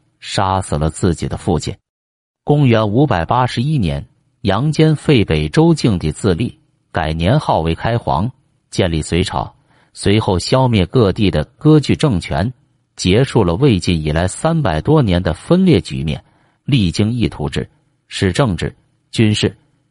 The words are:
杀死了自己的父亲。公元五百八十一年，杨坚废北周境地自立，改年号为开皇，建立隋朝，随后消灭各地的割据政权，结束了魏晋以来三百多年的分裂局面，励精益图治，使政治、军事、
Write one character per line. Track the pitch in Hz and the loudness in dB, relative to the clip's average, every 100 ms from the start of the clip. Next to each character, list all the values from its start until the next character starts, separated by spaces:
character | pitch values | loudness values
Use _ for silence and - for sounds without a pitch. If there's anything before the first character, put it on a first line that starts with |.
| _ _ | _ _
杀 | - - 95 95 | -8 -4 0 -2
死 | 92 76 | -2 -2
了 | 78 | -2
自 | - 98 | 0 -2
己 | 78 67 | -2 -4
的 | - | -6
父 | - 80 | -2 -2
亲。 | - - _ _ _ _ _ _ | -4 -10 _ _ _ _ _ _
公 | - 147 139 | -2 2 4
元 | 110 107 | 4 2
五 | 107 147 | 2 2
百 | 92 | 0
八 | 80 120 127 | 0 0 0
十 | - | -2
一 | 135 156 | -2 -2
年， | 87 71 - _ _ _ | -2 -4 -8 _ _ _
杨 | 98 95 147 | -2 0 0
坚 | 151 156 151 | 2 2 2
废 | - 139 95 | 2 2 2
北 | 78 76 | 0 0
周 | - 165 | 2 2
境 | 160 135 92 | 2 0 0
地 | 78 | -2
自 | 73 110 85 | -2 -2 0
立， | 98 - _ _ _ | -4 -8 _ _ _
改 | - 78 | -4 -4
年 | 80 85 147 | -2 0 0
号 | 160 110 | 0 0
为 | 80 | 0
开 | 82 - 117 | -2 -2 -4
皇， | - 69 107 - _ _ _ | -2 -2 -2 -8 _ _ _
建 | - 95 | -2 -2
立 | 82 | -2
隋 | 76 85 | -2 -2
朝， | 90 76 57 - _ _ _ | -2 -4 -8 -10 _ _ _
随 | - 98 104 | -6 0 0
后 | - 90 | 0 -2
消 | - 131 131 | 0 0 2
灭 | 113 85 | 2 0
各 | 139 104 | 2 2
地 | 87 98 | 2 0
的 | 76 73 _ | 0 -4 _
割 | 151 156 | 2 4
据 | 139 101 | 2 0
政 | 156 92 | 0 -2
权， | - 69 101 - _ _ _ - | -2 -4 -4 -6 _ _ _ -6
结 | 90 98 | 0 2
束 | 135 - | 2 2
了 | 90 85 | 2 2
魏 | 147 98 | 2 2
晋 | 90 85 | 0 -2
以 | 76 | 0
来 | 76 90 | 0 -2
三 | - 160 165 | -2 -2 0
百 | 120 78 | 0 -2
多 | 76 156 | 0 2
年 | 117 87 | 2 2
的 | 85 | 0
分 | 80 - 180 190 | -4 0 2 4
裂 | 117 | 2
局 | - 67 | 0 -6
面， | 80 69 - _ _ _ | -6 -6 -10 _ _ _
励 | - 135 92 | -2 0 2
精 | - 107 | 0 -2
益 | 120 82 | 0 -4
图 | - 73 | -4 -6
治， | 73 62 _ _ _ _ | -6 -8 _ _ _ _
使 | - 98 | -4 -2
政 | 87 139 85 | 0 -2 -2
治、 | 73 - _ _ _ | -6 -10 _ _ _
军 | - 110 | 0 0
事、 | 104 101 - _ _ _ | 2 -2 -4 _ _ _